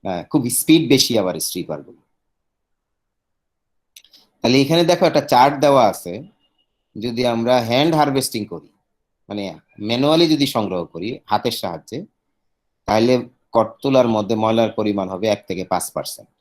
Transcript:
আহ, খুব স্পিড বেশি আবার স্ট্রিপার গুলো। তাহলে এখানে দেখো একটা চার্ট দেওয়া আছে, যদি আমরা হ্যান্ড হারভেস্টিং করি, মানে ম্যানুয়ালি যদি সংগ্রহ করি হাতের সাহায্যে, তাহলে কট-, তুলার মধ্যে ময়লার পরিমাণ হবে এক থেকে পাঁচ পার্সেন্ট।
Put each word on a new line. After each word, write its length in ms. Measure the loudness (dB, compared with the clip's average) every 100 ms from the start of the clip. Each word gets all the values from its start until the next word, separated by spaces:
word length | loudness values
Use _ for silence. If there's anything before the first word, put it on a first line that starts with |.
| -6
আহ, 180 | -8
খুব 260 | -2 -2 -2
স্পিড 400 | -4 2 2 4
বেশি 300 | 2 2 0
আবার 200 | -2 -4
স্ট্রিপার 420 | -6 -8 -8 -12
গুলো। 160 | -14 -20 _ _ _ _ _ _ _ _ _ _ _ _ _ _ _ _ _ _ _ -20 _ _ _ _
তাহলে 200 | 2 2
এখানে 220 | 4 2
দেখো 220 | 2 4 2
একটা 160 | 2
চার্ট 380 | 2 4 4 4
দেওয়া 280 | 4 6 4
আছে, 360 | 0 -10 -12 -16 _ _ _ _ _ _ -10
যদি 280 | -8 -4 -2
আমরা 340 | 0 2 0
হ্যান্ড 340 | 2 2 2 2
হারভেস্টিং 500 | 0 0 -4 -8 -8
করি, 220 | -12 -16 _ _ _ _ _ _
মানে 300 | -10 -10 -12 _ -12
ম্যানুয়ালি 460 | -6 -2 2 2 2
যদি 200 | 2 0
সংগ্রহ 380 | -2 -4 -6 -8
করি 340 | -10 -10 -12 -4
হাতের 260 | -4 -2
সাহায্যে, 540 | -6 -8 -10 -12 -14 -14 _ _ _ _ _ _ _ -2
তাহলে 440 | 2 4 2 -2 _ _
কট-, 300 | 0 0 -4
তুলার 260 | 0 2 2
মধ্যে 280 | 0 -2 -2
ময়লার 360 | 0 0 0
পরিমাণ 380 | -2 -4 -2 -4
হবে 180 | -4 -4
এক 180 | -4 _
থেকে 160 | -10
পাঁচ 280 | -4 -4 -4
পার্সেন্ট। 360 | -10 -10 -14 -20 _